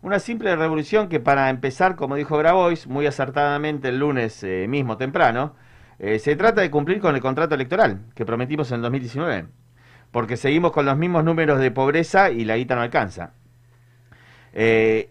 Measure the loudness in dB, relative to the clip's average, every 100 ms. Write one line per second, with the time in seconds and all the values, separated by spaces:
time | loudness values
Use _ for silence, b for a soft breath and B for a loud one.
0 | -2 -2 -2 -4 -2 0 0 -2 0 0
1 | 0 -2 2 4 2 0 -4 0 0 0
2 | -4 -4 -2 2 4 4 4 0 -6 -2
3 | -2 -2 -4 0 0 0 -4 -4 -4 -2
4 | 0 0 -2 -6 -6 -4 -2 -2 -2 -4
5 | -4 2 2 2 -4 b b b b b
6 | -2 -2 0 2 2 2 0 0 0 0
7 | 0 0 -2 -2 0 -2 -2 2 2 0
8 | -10 -10 -4 -4 -4 -4 -4 -4 -2 -4
9 | -6 -6 -4 -4 -8 -18 _ b b b
10 | b -4 -4 -2 0 2 2 2 0 0
11 | 2 2 2 2 2 2 2 2 2 2
12 | 2 2 2 2 -2 -2 0 -2 0 -2
13 | -2 -6 -14 _ _ _ _ b b b
14 | b b b b b 0 2 4 4 2
15 | -2